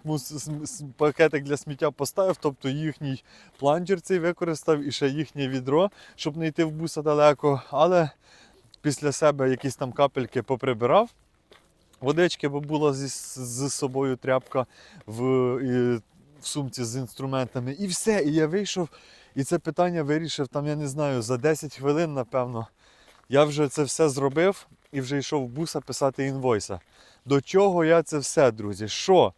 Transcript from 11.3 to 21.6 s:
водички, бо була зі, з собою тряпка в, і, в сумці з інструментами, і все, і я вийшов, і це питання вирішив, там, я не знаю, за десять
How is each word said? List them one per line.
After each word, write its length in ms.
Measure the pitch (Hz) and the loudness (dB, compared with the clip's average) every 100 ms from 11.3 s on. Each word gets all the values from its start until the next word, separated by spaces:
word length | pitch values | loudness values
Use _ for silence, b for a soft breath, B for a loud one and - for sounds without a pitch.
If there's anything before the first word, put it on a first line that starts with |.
| _ _ - _ _ _ _ | _ _ -20 _ _ _ _
водички, 480 | 131 156 175 - 147 | -2 2 2 0 -4
бо 120 | 143 | -4
була 320 | 147 151 151 | -4 0 2
зі, 160 | 135 135 - - 131 | 0 -6 -8 -12 -10
з 260 | 123 120 139 | -8 -4 -4
собою 460 | - 139 131 135 127 | -4 -4 -2 -2 -2
тряпка 500 | 131 131 - 135 120 B B B - | 0 -2 0 -4 -4 B B B -12
в, 160 | 113 127 131 123 127 | -4 2 2 2 0
і, 340 | 131 123 123 117 - _ _ - | 0 2 2 0 -6 _ _ -14
в 60 | - | -8
сумці 380 | 151 135 127 | -6 -6 -6
з 120 | 117 127 | -6 -6
інструментами, 760 | 127 - 135 135 123 131 123 | -8 -8 -4 -2 -2 -4 -6
і 140 | 143 202 | -6 -6
все, 360 | 175 220 208 | -2 0 2
і 120 | 147 | 2
я 120 | 160 156 | 2 2
вийшов, 420 | 190 196 185 165 B B B B | 0 -2 -4 -6 B B B B
і 100 | 135 | -6
це 140 | 135 175 | -2 -2
питання 440 | - 156 180 175 | -2 0 0 0
вирішив, 460 | 143 156 160 - 135 | 0 0 -2 -4 -4
там, 180 | 147 147 | -4 -4
я 100 | 151 | -4
не 120 | 143 | -4
знаю, 340 | 143 147 131 | -2 -2 -2
за 140 | 110 127 | -2 0
десять 400 | 147 156 | 0 0